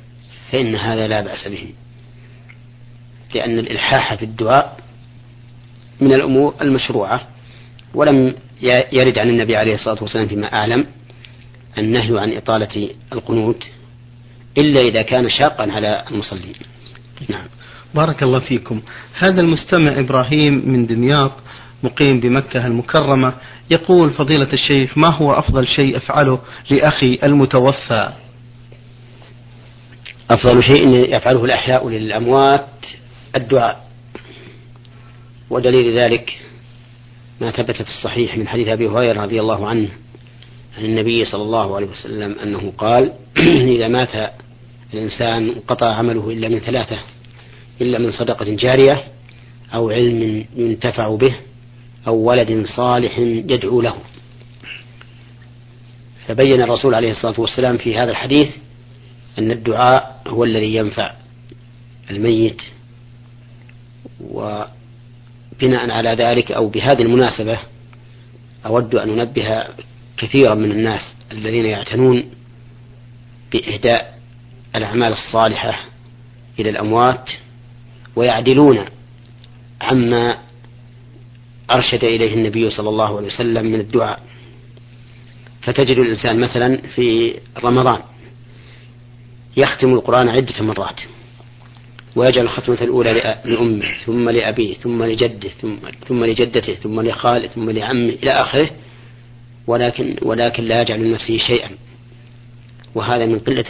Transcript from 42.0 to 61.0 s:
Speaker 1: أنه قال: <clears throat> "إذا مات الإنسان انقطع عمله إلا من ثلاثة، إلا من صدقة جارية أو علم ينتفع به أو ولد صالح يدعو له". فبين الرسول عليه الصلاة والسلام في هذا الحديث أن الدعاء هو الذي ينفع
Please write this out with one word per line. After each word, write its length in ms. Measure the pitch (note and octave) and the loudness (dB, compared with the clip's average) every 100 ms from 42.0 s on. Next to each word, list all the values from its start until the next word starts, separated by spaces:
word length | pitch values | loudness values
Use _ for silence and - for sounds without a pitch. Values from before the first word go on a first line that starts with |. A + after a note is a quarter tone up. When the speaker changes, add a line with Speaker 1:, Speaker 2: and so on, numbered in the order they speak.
| A2 A2 G2+ G#2 | -12 -10 -8 -8
Speaker 1:
أنه 340 | G#2 G2 G2 - | -8 -6 -8 -4
قال: 340 | G#2+ B2 C3 - - - | 2 4 2 -2 -6 2
<clears throat> 400 | E3 D#3 B2+ A#2+ | 4 4 4 2
"إذا 120 | A2+ | 2
مات 440 | B2 B2 G#2+ G#2+ - - - - - - | 0 -2 -4 -8 -10 -20 -20 -20 -20 -14
الإنسان 540 | G#2+ A2 - A#2 A2+ A2+ | -8 -6 -4 -2 -2 -2
انقطع 460 | A2+ - A#2+ A#2 | -4 -4 -2 0
عمله 360 | G#2+ A#2 A2+ G#2+ | 0 -2 -2 -4
إلا 180 | A2+ A2 | -6 -2
من 100 | A2+ | -2
ثلاثة، 400 | - B2+ A2 G#2+ - - - - - - - - | -2 -4 -4 -10 -14 -20 -20 -20 -20 -20 -18 -4
إلا 180 | B2 A#2 | -2 0
من 120 | A#2 | -2
صدقة 460 | G#2 A#2 A2+ G#2+ G#2 | -2 -4 -4 -4 -2
جارية 480 | B2 C3 C3+ A#2+ - - - - - - - | 2 6 6 4 -4 -20 -20 -20 -20 -20 -10
أو 160 | A2+ A2+ | -4 -2
علم 540 | A#2 A#2+ A#2 A2 G#2+ A2 B2+ | 2 2 0 -2 -4 -8 -4
ينتفع 600 | A#2 A2+ B2 A#2 G#2+ G#2+ | -4 -2 -4 -2 -4 2
به 180 | C3 B2+ - - - - - - A2+ | 0 0 -10 -20 -20 -20 -20 -10 -2
أو 80 | |
ولد 520 | A2+ A2+ B2 A2+ A2 G2 - | 0 2 2 2 -2 -4 -2
صالح 420 | B2 B2 A#2+ - | 0 0 0 -2
يدعو 640 | A#2+ A2+ G#2 B2+ A#2 A#2+ | -2 -2 -2 -4 0 0
له". 160 | A#2 - - - - - - - - - - - - - - - - - - - - - - - - | 0 -4 -14 -20 -20 -20 -20 -20 -20 -20 -20 -20 -20 -20 -20 -20 -20 -20 -20 -20 -20 -20 -20 -16 -6
فبين 340 | A2+ C3+ B2+ | 2 4 4
الرسول 320 | A#2+ A#2 C3+ | 2 0 2
عليه 160 | A2+ A#2 | 2 0
الصلاة 300 | G#2 A2+ A2 | -2 -4 -4
والسلام 380 | A2 - B2+ A#2+ | -4 -2 -2 0
في 200 | A#2+ A2 | -2 -2
هذا 120 | A#2+ | -2
الحديث 380 | A2 B2+ C#3+ C#3+ - - - - - - - - - | -4 0 2 2 -4 -20 -20 -20 -20 -20 -20 -14 -6
أن 120 | A2 | -4
الدعاء 720 | A#2 A2+ A2 B2 C3 - - - | -4 -2 2 4 4 0 -12 -6
هو 180 | A2+ | -2
الذي 300 | A#2+ A2 G#2+ | 0 0 -2
ينفع 380 | A2 G#2 A2 | -2 -2 -4